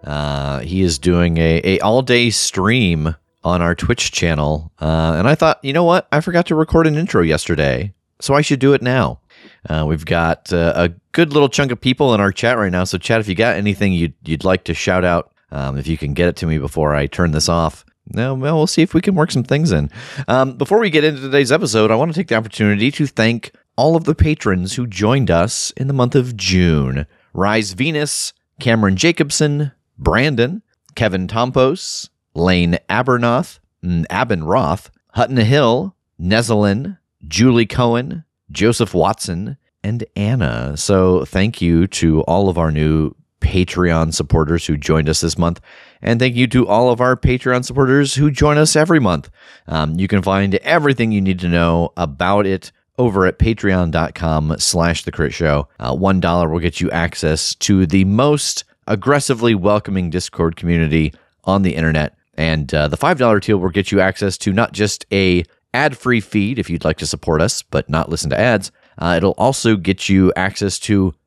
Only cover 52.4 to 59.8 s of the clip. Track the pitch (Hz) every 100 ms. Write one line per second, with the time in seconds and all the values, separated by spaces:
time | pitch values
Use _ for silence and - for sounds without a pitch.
52.4 | 98 95 - _ _ - 123 98 92 -
53.4 | 113 110 101 92 85 80 80 - 82 78
54.4 | 76 80 - 87 85 82 - - 73 -
55.4 | 80 73 71 _ 60 69 95 95 85 87
56.4 | 82 82 85 - 87 82 85 - 80 78
57.4 | - - - 98 90 95 95 104 143 147
58.4 | - - - _ - 107 113 143 - 120
59.4 | 117 110 92 104